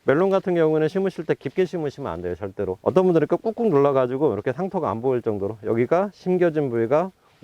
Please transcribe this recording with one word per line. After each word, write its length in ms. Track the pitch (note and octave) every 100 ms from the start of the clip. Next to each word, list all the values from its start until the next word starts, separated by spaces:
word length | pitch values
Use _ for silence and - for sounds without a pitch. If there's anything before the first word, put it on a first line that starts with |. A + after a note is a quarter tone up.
멜론 240 | - C#3+ F#3+
같은 260 | F#3+ F#3+
경우는 340 | E3+ D#3 D#3 D#3
심으실 360 | G3 F#3+ -
때 100 | D#3+
깊게 300 | D3+ C#3 -
심으시면 480 | F#3 F3 D3 - B2
안 80 | E2+
돼요. 140 | F2
절대로. 420 | F2 G2 G2+ F#2 F#2
어떤 220 | - D3
분들은 220 | F#3 E3 D3+
이렇게 160 | E3+
꾹꾹 280 | A#3 A3 A3+
눌러가지고 640 | C#3+ C#3+ C3+ B2+ C3 D3+
이렇게 180 | G2+ C3
상토가 380 | C3 F#3+ F#3 C3+
안 100 | A2+
보일 220 | C3 B2
정도로 360 | A2+ G#2 G2+ A2
여기가 460 | G#2 A2+ A#2+ E3+ G3+
심겨진 580 | - F3+ F#3 F3 D3+ C#3
부위가 400 | A#2 A2+ D3 F#3 - _ _